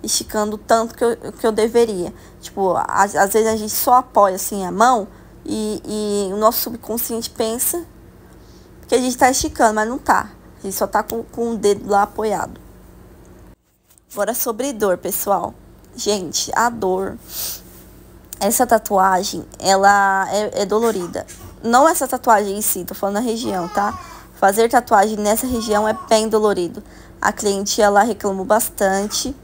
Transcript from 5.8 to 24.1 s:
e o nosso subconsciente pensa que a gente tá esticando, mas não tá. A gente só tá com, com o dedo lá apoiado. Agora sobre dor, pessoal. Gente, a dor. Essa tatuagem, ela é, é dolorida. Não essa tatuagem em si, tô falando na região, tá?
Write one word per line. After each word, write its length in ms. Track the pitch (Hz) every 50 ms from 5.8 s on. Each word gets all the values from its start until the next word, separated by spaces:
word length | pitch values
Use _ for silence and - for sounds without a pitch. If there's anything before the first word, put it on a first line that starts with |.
| -
e 480 | - 214 214 214 208 202 202 202 185
o 40 | 190 208
nosso 200 | 214 220 233 -
subconsciente 720 | - 240 233 226 - - 214 233 - - 233 226 233 -
pensa 540 | - - 233 220 226 254 - - - 349 330 - - - - - - - - - - - - - - - - - - - - -
que 80 | -
a 20 | 247
gente 180 | 254 254 247
tá 140 | - - 240
esticando, 440 | 269 - - 311 - - 277 220 214
mas 140 | 214 214 226
não 100 | 247 294
tá. 340 | - - 214 - - - - - - - - -
A 40 | -
gente 80 | 196 190
só 140 | - 208 196
tá 160 | - 208 214
com, 180 | - 220 233
com 300 | - - - - 233 233
o 40 | 233
dedo 320 | 208 - 202 202 202 - 202
lá 140 | 208 202
apoiado. 580 | 202 208 - - 214 220 202 170 - - - - - - - - - - - - - - - - - - - - - - - _ _ _ _ _ _ _ _ _ _ _
Agora 220 | - 202 202 196 240
sobre 380 | - - 247 226 214 254 285
dor, 260 | 262 208 220 196 180 180
pessoal. 560 | - 170 - - - 208 202 - - - - - - - - - - - -
Gente, 560 | - - - 208 202 180 143 - - - -
a 160 | - - 226 240
dor. 480 | 240 226 208 185 185 185 190 196 208 226 - - - - - - - - - - - - - - - - - - - - - - - -
Essa 260 | 196 202 - - 254
tatuagem, 800 | 233 240 220 - - 208 190 185 190 190 180 196 208 - 175 - - -
ela 680 | - - 180 196 190 196 202 202 202 196 196 196 190 190 -
é, 300 | 131 208 214 190 - -
é 40 | 202
dolorida. 580 | 190 208 214 233 226 214 190 175 170 - - - - - - - - - -
Não 260 | - 226 233 247 285 320
essa 200 | 359 - 277 254
tatuagem 500 | - 254 - 254 226 202 208 202 196 208
em 20 |
si, 240 | 214 - - 190 180
tô 80 | -
falando 220 | 196 - - 196 202
na 60 | 202
região, 480 | 247 240 220 226 - 220 202 185 170 160
tá? 280 | - 202 202 208 - - - -